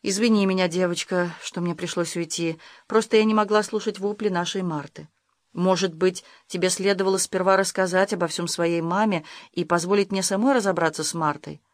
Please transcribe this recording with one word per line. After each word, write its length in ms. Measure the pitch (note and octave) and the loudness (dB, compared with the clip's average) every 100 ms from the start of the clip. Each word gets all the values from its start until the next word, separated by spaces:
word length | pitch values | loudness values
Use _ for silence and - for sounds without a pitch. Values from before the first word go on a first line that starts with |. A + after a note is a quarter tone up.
«Извини 440 | G#3 F#3+ A#3 G#3+ F#3+ | -2 0 2 4 4
меня, 220 | F#3 F3+ | 2 0
девочка, 600 | F3 F3+ E3+ - F#3 F3 D#3+ | 0 0 -2 -2 -2 -2 -6
что 180 | - - | -10 -4
мне 140 | F3 | -4
пришлось 420 | E3+ - - E3 F3 | -4 -6 -4 -4 -4
уйти. 420 | E3 - E3 D#3+ - - _ | -6 -4 -4 -6 -14 -20 _
Просто 300 | A3 A3 A3 | 0 4 4
я 80 | |
не 100 | G#3+ | 4
могла 280 | G#3+ G3+ G#3+ | 2 2 2
слушать 360 | G#3 A3 A3+ G3+ | 0 -4 -4 -4
вопли 300 | G3+ G#3 G#3 | -6 -2 -2
нашей 340 | F3+ F3+ F#3+ | -2 -2 -4
Марты. 460 | F3+ D3+ - - D#3 _ _ _ _ | -4 -6 -8 -16 -20 _ _ _ _
Может 420 | - F3+ F3+ F#3+ | 0 2 2 0
быть, 300 | D#3+ F#3 F#3 - - _ | 0 0 0 -16 -20 _
тебе 200 | F3+ F#3 | -2 -2
следовало 500 | F#3 G3 G3 F#3+ F#3+ | 0 0 2 2 0
сперва 380 | - F#3+ F#3 F#3+ | 0 0 2 4
рассказать 560 | G3 - F#3+ F#3 G3 | 2 0 0 2 2
обо 140 | G3 F3 | 0 -2
всем 220 | - E3+ | -2 -4
своей 320 | - E3+ E3+ | 0 0 0
маме 420 | E3 F#3 A3 F3 - - - | 0 0 2 0 -4 -20 -10
и 120 | - | -6
позволить 460 | E3 F3 F3 G3+ G3 | 0 0 2 2 2
мне 120 | F#3+ | -2
самой 320 | F#3 G3 B3 | -2 0 2
разобраться 500 | C4 G3+ E3+ E3 D3+ | 2 2 2 0 0
с 100 | D3+ | -6
Мартой?» 480 | E3+ D#3 D3 - D3 _ | -2 -2 -2 -10 -16 _